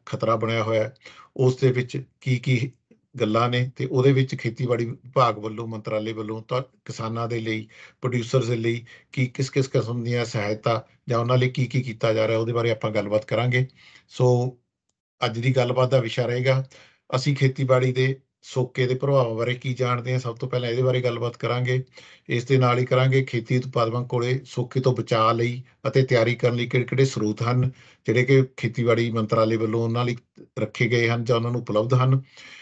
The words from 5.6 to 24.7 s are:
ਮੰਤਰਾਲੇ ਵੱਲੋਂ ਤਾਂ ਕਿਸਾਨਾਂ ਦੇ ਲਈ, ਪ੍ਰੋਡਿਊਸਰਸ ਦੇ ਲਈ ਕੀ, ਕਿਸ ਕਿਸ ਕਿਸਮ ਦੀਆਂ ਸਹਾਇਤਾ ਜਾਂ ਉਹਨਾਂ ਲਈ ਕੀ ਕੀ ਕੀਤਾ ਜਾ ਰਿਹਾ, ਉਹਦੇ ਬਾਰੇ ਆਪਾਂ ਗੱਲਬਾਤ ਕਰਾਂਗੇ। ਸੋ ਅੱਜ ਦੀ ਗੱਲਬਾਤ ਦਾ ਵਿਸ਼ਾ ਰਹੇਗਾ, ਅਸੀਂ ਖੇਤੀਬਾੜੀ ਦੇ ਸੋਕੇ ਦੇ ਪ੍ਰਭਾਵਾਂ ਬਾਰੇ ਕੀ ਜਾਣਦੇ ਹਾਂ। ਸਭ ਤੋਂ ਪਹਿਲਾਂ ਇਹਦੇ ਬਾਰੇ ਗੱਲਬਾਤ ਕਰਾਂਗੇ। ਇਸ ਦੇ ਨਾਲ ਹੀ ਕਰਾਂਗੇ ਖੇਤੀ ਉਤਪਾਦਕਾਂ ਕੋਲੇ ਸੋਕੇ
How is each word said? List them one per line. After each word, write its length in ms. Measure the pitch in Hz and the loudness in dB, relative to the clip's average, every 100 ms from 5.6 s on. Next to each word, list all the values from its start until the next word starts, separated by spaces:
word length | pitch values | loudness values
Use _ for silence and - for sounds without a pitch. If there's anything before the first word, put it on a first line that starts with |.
| 113 | -8
ਮੰਤਰਾਲੇ 460 | 110 110 107 110 | -10 -6 -4 -4
ਵੱਲੋਂ 300 | 110 107 110 | -6 -8 -10
ਤਾਂ 200 | 113 127 135 _ | -6 -6 -6 _
ਕਿਸਾਨਾਂ 440 | - - 113 117 117 | -16 -10 -6 -4 -4
ਦੇ 120 | 117 | -4
ਲਈ, 280 | 110 110 110 - - _ | -4 -6 -8 -18 -20 _
ਪ੍ਰੋਡਿਊਸਰਸ 460 | 127 120 117 135 117 | -4 -4 0 0 0
ਦੇ 100 | 120 | -2
ਲਈ 300 | 117 117 - - _ | -2 -4 -8 -20 _
ਕੀ, 140 | - 127 | -4 -4
ਕਿਸ 240 | - 135 | -2 -2
ਕਿਸ 180 | 143 131 | -2 0
ਕਿਸਮ 360 | 131 110 120 | 0 -2 -4
ਦੀਆਂ 200 | 117 120 | -2 -2
ਸਹਾਇਤਾ 600 | 117 117 104 107 - 113 - _ - | -2 -4 -4 -2 -2 -2 -4 _ -4
ਜਾਂ 100 | 113 | -2
ਉਹਨਾਂ 200 | 117 127 | 2 2
ਲਈ 100 | 127 | 2
ਕੀ 180 | 127 127 | 0 -2
ਕੀ 160 | 139 | -2
ਕੀਤਾ 300 | 131 110 113 | -4 -2 0
ਜਾ 160 | 110 110 | 2 2
ਰਿਹਾ, 100 | 113 | 0
ਉਹਦੇ 140 | 113 | 0
ਬਾਰੇ 180 | 117 117 | 0 0
ਆਪਾਂ 200 | 110 110 | 0 -2
ਗੱਲਬਾਤ 340 | 107 101 107 | -2 0 -2
ਕਰਾਂਗੇ। 420 | - 110 123 123 131 - - - _ | 0 0 2 2 0 -6 -20 -20 _
ਸੋ 500 | - 127 123 123 123 _ _ _ _ _ _ | 0 4 4 0 -6 _ _ _ _ _ _
ਅੱਜ 140 | 120 113 | -4 0
ਦੀ 180 | 123 131 | 0 2
ਗੱਲਬਾਤ 340 | 120 127 127 | 2 2 2
ਦਾ 100 | 131 | 2
ਵਿਸ਼ਾ 260 | 113 - 120 | 0 -2 -2
ਰਹੇਗਾ, 380 | 123 127 131 131 - - _ - 127 | 0 0 0 -2 -12 -20 _ -6 -2
ਅਸੀਂ 200 | 147 135 | 0 2
ਖੇਤੀਬਾੜੀ 560 | 135 131 131 127 131 | 2 2 2 2 2
ਦੇ 280 | 127 131 131 _ _ | 2 0 -2 _ _
ਸੋਕੇ 420 | - - 123 - 123 | -8 -4 -4 -2 -2
ਦੇ 80 | |
ਪ੍ਰਭਾਵਾਂ 400 | 127 139 139 120 | 0 2 2 2
ਬਾਰੇ 200 | 110 117 | 0 -4
ਕੀ 200 | 127 135 | -4 -6
ਜਾਣਦੇ 380 | 123 123 123 120 | -2 -2 -2 -2
ਹਾਂ। 60 | 127 | -4
ਸਭ 180 | 120 113 | -4 -6
ਤੋਂ 120 | 127 | -6
ਪਹਿਲਾਂ 200 | 127 123 | -4 -2
ਇਹਦੇ 120 | 117 | 0
ਬਾਰੇ 180 | 127 127 | 2 2
ਗੱਲਬਾਤ 360 | 123 117 117 - | 0 -2 -6 -4
ਕਰਾਂਗੇ। 480 | 113 120 127 127 131 - - - - | -4 -2 0 -2 -4 -12 -20 -20 -4
ਇਸ 160 | 127 | -4
ਦੇ 140 | 117 131 | 2 4
ਨਾਲ 200 | 127 123 | 4 2
ਹੀ 60 | |
ਕਰਾਂਗੇ 400 | 127 127 131 135 | 2 2 4 2
ਖੇਤੀ 340 | 135 117 110 127 | 0 -4 -2 -2
ਉਤਪਾਦਕਾਂ 460 | 131 131 113 120 | -2 -2 -2 -2
ਕੋਲੇ 360 | 123 123 120 131 | -4 -2 -2 -2
ਸੋਕੇ 360 | - - 123 | -4 -6 -4